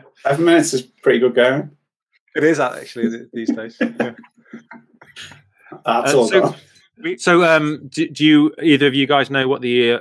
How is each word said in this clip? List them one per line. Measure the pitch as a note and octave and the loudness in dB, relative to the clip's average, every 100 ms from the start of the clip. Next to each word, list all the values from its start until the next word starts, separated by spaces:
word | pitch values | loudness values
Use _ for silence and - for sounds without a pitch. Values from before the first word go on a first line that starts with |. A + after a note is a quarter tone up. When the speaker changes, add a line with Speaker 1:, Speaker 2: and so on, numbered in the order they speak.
| _ _ | _ _
Speaker 1:
Seven | C3+ D3+ E3+ | -4 0 2
minutes | E3 D3+ | 2 2
is | C3 | -4
pretty | - _ C3+ A#2+ | -8 _ 0 2
good | B2 A#2+ | 2 2
going. | B2 C#3 D3 _ _ _ _ _ _ D3+ | 2 0 -6 _ _ _ _ _ _ -2
Speaker 2:
It | |
is, | D3+ D3 | 0 0
actually, | B2+ - - A#2+ A#2 | -2 -6 -14 -6 -6
th-, | A#2 - | -6 -14
these | A#2 A2 A2+ | -12 -6 -6
days. | A2+ - | -8 -8
Speaker 1:
<laughs> | |
Speaker 2:
Yeah. | A#2+ - A#2+ A#2 - _ _ - _ A#3 _ _ - - - - _ _ _ - - | -8 -6 -8 -8 -20 _ _ -20 _ -20 _ _ -20 -20 -20 -20 _ _ _ -14 -4
Speaker 1:
That's | A#2+ C3 | -2 0
Speaker 3:
Uh, | C#3 | 2
Speaker 1:
all | A2+ | 2
Speaker 3:
so | F#3+ | 2
Speaker 1:
gone. | - - _ _ _ _ | 0 -4 _ _ _ _
Speaker 3:
we, | D#3+ F#3 | -10 -4
so, | - F3 | 2 4
um, | E3+ D#3+ D3+ D3+ C#3 | 4 2 0 -6 -12
do, | D3+ D#3+ | -8 -8
do | D3 D#3 | 0 4
you, | D3+ D3+ - | 4 4 0
either | D#3+ C#3 C#3+ | 0 2 2
of | C3+ | 0
you | C3+ | 0
guys | C#3+ B2+ | 0 0
know | C#3 C3 | -2 -2
what | C3+ | -2
the, | B2 B2 A#2 | -2 0 0
uh, | A#2+ | 0